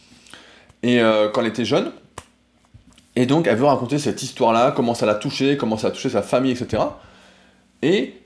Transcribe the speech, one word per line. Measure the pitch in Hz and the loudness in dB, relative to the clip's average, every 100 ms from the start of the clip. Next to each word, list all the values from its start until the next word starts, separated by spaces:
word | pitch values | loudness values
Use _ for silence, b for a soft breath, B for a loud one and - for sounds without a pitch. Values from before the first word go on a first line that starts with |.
| B B B B B B B _ | B B B B B B B _
et, | 117 123 | 0 4
euh, | 113 107 107 | 4 4 2
quand | 123 | 0
elle | 113 | -2
était | 110 107 | -2 -2
jeune. | 151 294 - _ - - _ _ _ _ - _ - _ - | 0 -2 -10 _ -20 -20 _ _ _ _ -20 _ -20 _ -2
Et | 127 | 0
donc | 151 170 | 2 2
elle | 107 | 2
veut | 143 | 2
raconter | 127 120 147 | 2 0 -2
cette | 127 - | -2 -4
histoire-là, | 131 - 117 113 127 | -8 -2 2 4 2
comment | - 120 | 2 -2
ça | 117 110 | 0 0
l'a | 104 | 0
touchée, | 143 143 135 143 | -4 -2 0 0
comment | 117 110 | -2 -2
ça | 104 | -2
a | |
touché | - 131 | -4 -4
sa | 110 | -2
famille, | - 127 131 | 0 0 0
et | 120 | -2
cetera. | 113 110 190 - B B B B B B B _ | -4 -4 -4 -8 B B B B B B B _
Et | 143 202 269 - | 0 0 -2 -10